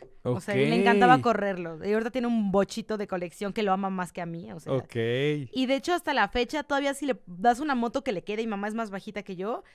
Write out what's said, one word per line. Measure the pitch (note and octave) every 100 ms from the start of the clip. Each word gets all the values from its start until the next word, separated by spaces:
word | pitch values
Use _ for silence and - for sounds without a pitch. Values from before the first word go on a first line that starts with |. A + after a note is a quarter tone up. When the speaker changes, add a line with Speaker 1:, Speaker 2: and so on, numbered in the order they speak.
| - -
Speaker 1:
O | B2 B2+
sea, | - C3
y | C#3+
le | F#3
Speaker 2:
Ok. |
Speaker 1:
encantaba | G3 G3+ B3 B3+
correrlo. | A#3+ G3 G3+ F3+ E3 D#3+ G3
Y |
ahorita | G#3+ A3+
tiene | C4 A#3+
un | A3+ G3+
bochito | G3 G3 - - G#3+
de | G3+
colección | F#3 F3 - G3+
que | G#3
lo | G#3
ama | F#3+ F#3+
más | F#3+ F3
que | -
a | E3+
mí, | E3+ G#3+
o | E3+
sea. | -
Speaker 2:
Ok. | C3+ B2 A#2+
Speaker 1:
Y | A2+ B2+ D3 D3+ B2+ C4 B3+
de | C4+
hecho, | -
hasta | F4 D#4+
la | C4 G3+
fecha, | B3 A#3+ D4
todavía | C#4+ C#4 C#4+
si | C#4 C#4+
le | G3 -
das | F3+ A#3 A#3+
una | D4+ B3
moto | A#3 A3+
que | C4
le | F3+
quede | - G#3+
y | A3+
mamá | G3 G#3+
es | A3
más | A3
bajita | G3 - G#3
que | G3+ F3+
yo, | G3 G4 -